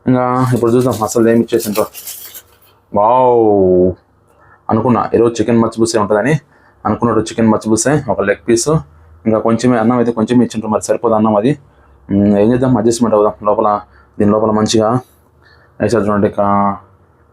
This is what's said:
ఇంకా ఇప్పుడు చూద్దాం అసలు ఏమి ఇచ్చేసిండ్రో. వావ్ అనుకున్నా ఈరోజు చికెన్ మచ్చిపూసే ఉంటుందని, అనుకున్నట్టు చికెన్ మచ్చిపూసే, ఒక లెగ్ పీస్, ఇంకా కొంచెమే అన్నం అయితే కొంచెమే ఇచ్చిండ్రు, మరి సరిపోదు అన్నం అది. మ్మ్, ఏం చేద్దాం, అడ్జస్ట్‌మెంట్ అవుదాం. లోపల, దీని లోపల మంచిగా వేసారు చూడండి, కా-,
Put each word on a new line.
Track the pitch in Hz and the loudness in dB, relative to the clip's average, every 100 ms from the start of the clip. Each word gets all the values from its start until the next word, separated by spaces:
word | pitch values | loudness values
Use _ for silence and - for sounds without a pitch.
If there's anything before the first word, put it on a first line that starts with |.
| - | -2
ఇంకా | 127 123 127 127 | 0 0 0 0
ఇప్పుడు | 120 117 | 0 2
చూద్దాం | 123 127 104 | 2 0 -2
అసలు | 107 120 113 | -4 0 2
ఏమి | 117 | 2
ఇచ్చేసిండ్రో. | 113 113 107 104 101 - - - - - - _ _ _ _ | 0 -2 -2 -4 -4 -8 -18 -18 -20 -20 -20 _ _ _ _
వావ్ | 101 107 127 123 120 110 101 95 90 90 90 _ _ _ _ _ _ - | -2 0 2 2 4 4 4 4 4 2 -2 _ _ _ _ _ _ -4
అనుకున్నా | 110 127 110 - | -2 0 0 0
ఈరోజు | - 117 117 | 2 2 0
చికెన్ | 107 117 | 0 0
మచ్చిపూసే | 113 113 113 113 | 0 0 -2 0
ఉంటుందని, | 101 104 117 151 - _ _ _ - | 0 0 0 -2 -4 _ _ _ -6
అనుకున్నట్టు | 110 120 107 110 | -2 0 -2 -2
చికెన్ | - 113 | -2 0
మచ్చిపూసే, | 107 107 110 131 151 - | 0 0 -2 0 -2 -2
ఒక | 98 | -4
లెగ్ | 101 98 - | -2 -4 -2
పీస్, | 113 143 156 - - - - 113 | -2 0 -4 -4 -16 -20 -8 -2
ఇంకా | 107 113 | -2 0
కొంచెమే | 113 127 120 | 0 0 0
అన్నం | 110 123 | 0 0
అయితే | 120 | 0
కొంచెమే | 117 110 123 | -2 0 2
ఇచ్చిండ్రు, | 113 113 110 | 0 -4 -4
మరి | 107 | -4
సరిపోదు | - 107 117 | -2 -2 0
అన్నం | 107 110 104 | 0 2 2
అది. | 117 147 - _ _ _ - | 0 -2 -8 _ _ _ -4
మ్మ్, | 101 101 101 | 0 2 2
ఏం | 107 | 2
చేద్దాం, | 123 131 123 | 2 2 2
అడ్జస్ట్‌మెంట్ | 113 117 113 104 | 2 0 0 2
అవుదాం. | 104 - | 2 0
లోపల, | 104 107 107 104 - _ _ - | -2 0 0 -2 -6 _ _ -2
దీని | 104 | 0
లోపల | 107 107 | 2 0
మంచిగా | 107 110 110 107 127 - _ _ _ _ _ _ _ | 0 0 0 0 -2 -6 _ _ _ _ _ _ _
వేసారు | 107 113 | -2 0
చూడండి, | 101 104 104 | 0 -2 -2
కా-, | - 101 101 101 98 - _ _ _ _ | -2 -2 0 -2 -4 -12 _ _ _ _